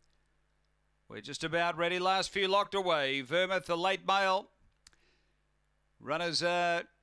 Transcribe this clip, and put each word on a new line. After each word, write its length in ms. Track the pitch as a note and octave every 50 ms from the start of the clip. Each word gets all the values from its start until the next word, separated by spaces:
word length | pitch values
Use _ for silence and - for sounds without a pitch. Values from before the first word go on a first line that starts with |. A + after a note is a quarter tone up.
| _ _ _ _ _ _ _ _ _ _ _ _ _ _ _ _ _ _ _ _ _
We're 140 | - G#2+ G#2+
just 220 | G#2 C#3 C#3+ - D#3+
about 340 | D#3+ D#3+ E3+ E3+ E3+ E3+
ready. 220 | D#3 E3+ E3+ F3+ F3+
Last 320 | F3+ F#3 F#3+ F#3+ F3+ -
few 160 | - G3 G3
locked 260 | F#3+ F#3+ G3+ G3+ - -
away. 480 | G3 F#3+ F3+ E3 D3+ C#3 C3+ C3+ C#3
Vermouth, 460 | C3 A#2+ D#3 F3 F#3 F#3 F#3+ F3+ E3
the 100 | - E3+
late 300 | E3+ F3 F#3+ G3 F3+ E3+
mail. 400 | F#3 F#3+ G3 G3 F#3+ F#3 G3 A3 - _ _ _ _ _ _ - - _ _ _ _ _ _ _ _ _ _ _ _ _ _ _ _ _ _ _ _ _ -
Runners 420 | A2+ B2 D3 E3 F3 E3+ D#3 -
are 440 | E3 F3 F3 F3 F3 F3 E3+ E3+ - - _ _